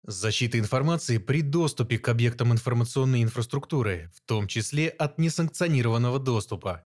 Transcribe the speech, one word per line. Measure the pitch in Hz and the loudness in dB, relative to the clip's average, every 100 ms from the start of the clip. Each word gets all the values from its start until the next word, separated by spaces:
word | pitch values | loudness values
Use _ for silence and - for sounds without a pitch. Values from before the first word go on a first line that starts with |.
защита | - 98 107 - 120 117 | -10 -4 -2 0 0 0
информации | 104 131 147 170 - 117 | 2 2 2 0 0 -2
при | - 143 | 2 0
доступе | 147 160 160 - 117 113 | 2 0 0 0 -2 0
к | - | 0
объектам | 117 117 117 120 | 2 2 2 2
информационной | 117 - 117 117 139 131 127 | 2 2 0 0 0 2 2
инфраструктуры, | 113 123 113 143 - 151 110 87 85 - | 2 0 -4 -4 -2 -2 0 -2 -8 -20
в | - | -4
том | 110 101 | -2 -2
числе | 117 107 147 160 | -4 -2 -2 -2
от | - 147 - | -2 -4 0
несанкционированного | 165 156 165 - 175 143 117 113 120 131 | -2 0 -4 -2 0 2 2 2 2 0
доступа | 131 113 - 98 98 85 _ | 0 0 -2 -6 -6 -8 _